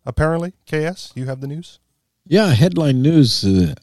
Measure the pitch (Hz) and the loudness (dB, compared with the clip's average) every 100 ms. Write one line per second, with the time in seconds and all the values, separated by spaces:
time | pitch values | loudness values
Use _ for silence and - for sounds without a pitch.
0 | - 117 156 165 175 - - 156 156 190 | -10 -2 -2 -2 -6 -12 -8 -6 -6 -8
1 | - - 131 131 139 156 170 _ _ _ | -14 -10 -10 -8 -10 -12 -16 _ _ _
2 | _ _ - 185 208 113 175 175 151 127 | _ _ -2 0 2 4 2 2 0 2
3 | 139 165 123 - 98 95 85 - | 4 4 4 2 0 2 0 -4